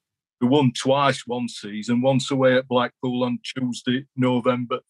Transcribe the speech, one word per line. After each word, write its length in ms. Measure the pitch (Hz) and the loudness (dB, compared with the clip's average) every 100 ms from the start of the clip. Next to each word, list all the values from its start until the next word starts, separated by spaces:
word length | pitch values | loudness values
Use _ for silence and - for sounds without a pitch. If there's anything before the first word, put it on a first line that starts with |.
| _ _ _ _ | _ _ _ _
we 60 | 123 | 2
won 260 | 147 131 | 4 4
twice 540 | - 131 139 139 131 - | 2 0 2 2 0 -6
one 220 | 123 120 | -8 -6
season, 520 | - 104 107 107 120 | -10 -10 -8 -2 0
once 300 | 135 131 - | 2 2 0
away 260 | 135 131 127 | 2 4 2
at 120 | 131 | 0
Blackpool 560 | 123 120 - 127 123 | 0 -2 -4 -6 -2
on 160 | 123 120 | -2 -4
Tuesday, 640 | - - 127 113 - 127 143 | -8 -6 -6 -4 -4 -4 -4
November 640 | 131 127 123 123 123 120 127 | -2 0 2 0 0 -2 -6